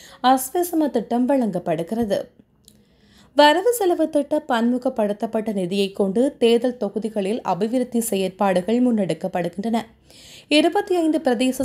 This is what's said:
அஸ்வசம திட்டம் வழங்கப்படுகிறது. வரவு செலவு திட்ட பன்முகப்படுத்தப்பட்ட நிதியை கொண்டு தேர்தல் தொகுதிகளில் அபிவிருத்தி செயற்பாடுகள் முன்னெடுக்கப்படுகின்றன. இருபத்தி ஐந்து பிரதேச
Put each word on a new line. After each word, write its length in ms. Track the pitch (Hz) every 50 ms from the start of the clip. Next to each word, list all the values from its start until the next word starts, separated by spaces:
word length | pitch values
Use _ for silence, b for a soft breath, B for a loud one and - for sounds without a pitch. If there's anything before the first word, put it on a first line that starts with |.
| B B B B
அஸ்வசம 680 | - 247 262 262 - - - 359 349 349 - 320 311 269
திட்டம் 340 | - 240 220 - 233 240 254
வழங்கப்படுகிறது. 1080 | 240 285 269 240 208 175 175 - 180 165 156 170 - 226 226 240 202 196 - - - _ - _ _ _ _ _ - b b b b b b b b b b b b -
வரவு 380 | 269 294 294 302 349 381 494
செலவு 380 | 466 480 403 359 339 302 320 311
திட்ட 340 | - 294 285 285 302 302 302 -
பன்முகப்படுத்தப்பட்ட 1040 | 254 226 226 240 247 247 247 269 262 - 214 202 202 208 233 208 220 220 214 226
நிதியை 400 | 208 196 185 170 196 202 196 190
கொண்டு 440 | 196 - 202 190 185 226 254 285 277 -
தேர்தல் 380 | 240 226 233 233 240 254 247
தொகுதிகளில் 640 | 247 214 196 196 220 208 220 220 214 196 185 220 254
அபிவிருத்தி 580 | - - 185 170 214 226 240 262 247 247 - 233
செயற்பாடுகள் 840 | 226 - 202 190 190 185 185 - 208 196 185 185 180 214 226 247 247
முன்னெடுக்கப்படுகின்றன. 960 | 247 233 214 196 180 170 160 - 185 - 180 175 175 - - 196 226 226 226 - - _ B B B B B B B B B B -
இருபத்தி 480 | 294 302 311 339 320 392 403 - 359
ஐந்து 220 | 349 330 311 302 311
பிரதேச 460 | 311 262 240 208 254 254 254 - 269